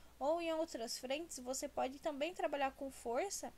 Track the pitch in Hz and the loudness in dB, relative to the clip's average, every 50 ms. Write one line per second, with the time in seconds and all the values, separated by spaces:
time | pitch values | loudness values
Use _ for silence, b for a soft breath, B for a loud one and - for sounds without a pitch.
0 | B B B - 262 285 330 349 339 330 320 320 330 - - 262 226 233 - - | B B B 0 2 4 4 4 2 2 2 2 0 0 -2 -4 -4 -4 -4 -2
1 | - 247 269 302 339 330 - - 247 247 262 - 196 190 - - - 262 269 285 | -2 0 0 0 -2 -4 -8 -6 -4 -2 -2 -2 -2 -2 0 0 0 0 0 -2
2 | - 330 294 262 294 339 370 - 370 311 294 285 277 269 269 - 277 269 - - | -2 -2 0 2 0 0 2 2 0 2 2 2 2 2 0 -2 -6 -6 -6 -4
3 | - 240 233 277 359 403 - - 294 240 B | -2 0 2 2 2 0 -2 -4 -6 -6 B